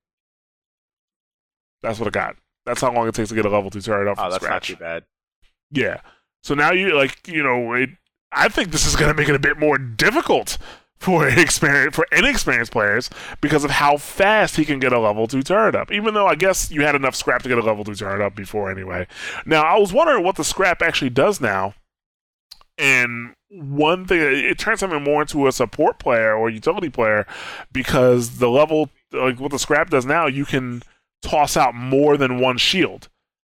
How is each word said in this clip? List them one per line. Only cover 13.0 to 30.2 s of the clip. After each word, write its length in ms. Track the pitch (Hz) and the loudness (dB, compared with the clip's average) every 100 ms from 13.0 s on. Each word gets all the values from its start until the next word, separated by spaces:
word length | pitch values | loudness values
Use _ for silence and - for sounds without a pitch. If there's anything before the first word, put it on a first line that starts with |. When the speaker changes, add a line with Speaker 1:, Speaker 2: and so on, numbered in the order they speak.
| - - - - | -2 -12 -16 -6
Speaker 1:
because 220 | 143 151 | 0 0
of 80 | 143 | 0
how 260 | 139 143 147 | 2 2 2
fast 600 | - - 196 214 170 - | -2 0 2 4 2 0
he 80 | 302 | -2
can 140 | 139 | 0
get 140 | 127 | 2
a 60 | 123 | 2
level 280 | 107 107 113 | 2 0 -2
two 140 | 135 | -2
turret 340 | 139 202 214 - | 0 2 2 0
up. 160 | - | -2
Even 220 | 202 220 | -2 0
though 140 | 214 190 | 2 2
I 80 | 151 | 2
guess 340 | 190 185 - | 0 0 -2
you 100 | 151 | 0
had 140 | 147 143 | 2 2
enough 200 | 135 - | 0 -2
scrap 260 | - 123 | -2 -2
to 60 | 127 | 0
get 80 | 120 | 0
a 60 | |
level 200 | 110 104 | 0 -2
two 120 | 104 98 | -4 -8
turret 260 | 98 101 | -6 -2
up 140 | 101 101 | -4 -4
before 340 | 95 107 98 | -8 -6 -4
anyway. 380 | 95 92 90 90 - - - - | -6 -8 -8 -8 -12 -12 -8 0
Now, 180 | 156 | 2
I 140 | 156 202 | 4 4
was 160 | 202 | 4
wondering 300 | 233 320 240 | 2 4 2
what 120 | 175 185 | 2 0
the 80 | |
scrap 380 | 151 - 190 165 | -2 0 0 2
actually 280 | 165 - 131 | 0 0 0
does 280 | 120 202 196 | 2 2 2
now. 320 | 120 98 95 - _ _ _ _ _ _ _ - _ - | 0 -2 -4 -8 _ _ _ _ _ _ _ -20 _ -2
And 560 | 139 131 123 120 120 - _ | 2 2 2 -4 -12 -18 _
one 560 | 196 139 143 151 185 185 | -16 -8 0 2 2 0
thing, 140 | 175 | 2
it 360 | 147 139 - 175 | 2 2 0 -2
turns 240 | 208 214 | -2 -2
him 220 | 196 151 | -2 -2
more 180 | 143 147 | 0 0
into 260 | 151 151 135 | 0 0 0
a 40 | |
support 480 | - 117 - 170 - | 2 -2 2 0 0
player 340 | - 117 110 | 0 2 2
or 160 | 110 113 | 0 -2
utility 400 | 110 151 196 151 | -2 -2 -2 -4
player 360 | 123 110 104 101 - - - - | 0 2 2 -2 -10 -16 -16 -10
because 640 | 131 123 156 127 123 120 123 | -8 -2 2 4 4 0 0
the 120 | 123 | 2
level, 400 | 131 151 156 147 _ _ | 4 4 2 -2 _ _
like, 280 | 131 131 123 | -4 -2 -2
what 120 | 139 | -6
the 80 | 139 | -4
scrap 300 | - 151 165 | 0 0 2
does 160 | 139 123 | 0 2
now, 220 | 160 | 0